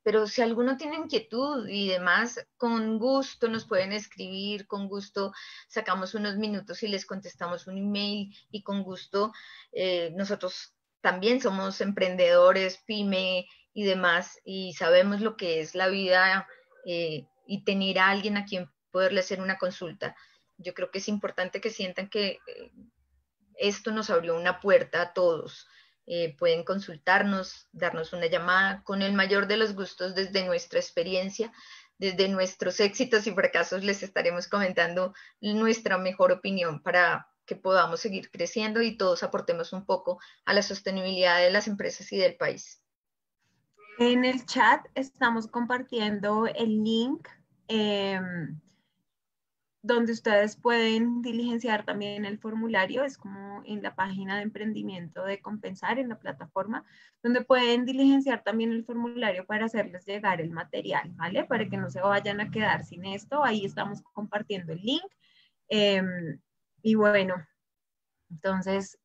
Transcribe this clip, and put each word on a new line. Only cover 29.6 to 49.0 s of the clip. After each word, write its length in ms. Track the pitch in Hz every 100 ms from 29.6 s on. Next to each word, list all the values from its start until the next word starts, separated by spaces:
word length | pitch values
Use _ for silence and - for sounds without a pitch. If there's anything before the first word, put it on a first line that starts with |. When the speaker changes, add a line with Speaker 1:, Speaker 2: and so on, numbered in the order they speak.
| 220 196
Speaker 1:
gustos 400 | 185 - 185 185
desde 280 | 190 196
nuestra 360 | 185 170 - 170
experiencia, 760 | 175 - 170 185 196 196 226 - - - - -
desde 300 | 196 180 190
nuestros 500 | 190 185 - 185 180
éxitos 480 | 208 - 247 220 208
y 40 |
fracasos 520 | 185 - 170 170 185
les 200 | 202 196
estaremos 440 | 196 175 175 175 180
comentando 640 | 202 190 185 170 175 185 - - _
nuestra 580 | 208 214 226 226 196 185
mejor 340 | 185 190 185
opinión 500 | 185 202 190 170 147
para 480 | 175 175 170 156 - _ -
que 100 | 185
podamos 440 | 185 185 165 165
seguir 320 | 220 196 -
creciendo 500 | - 175 220 220 220
y 160 | 233 226
todos 260 | 190 170
aportemos 480 | 180 196 - 170 170
un 140 | 185 196
poco 340 | 185 - 185 - _ -
a 80 |
la 100 | 196
sostenibilidad 760 | 202 196 196 190 185 185 180 175
de 120 | 180
las 160 | 202 220
empresas 440 | 202 175 - 190
y 60 | 202
del 180 | 180 -
país. 460 | 151 190 - - _ _ _ _ _ _ _ _ _ _ - -
Speaker 2:
En 240 | 240 247
el 220 | 254 254 -
chat 400 | 254 220 302 - -
estamos 520 | 269 - 240 226 220
compartiendo 1000 | 240 233 247 262 240 214 208 208 214 226
el 380 | - 226 214 214
link, 420 | 226 247 320 - - _ _ -
em, 880 | 220 208 202 196 190 185 175 156 156 - _ _ _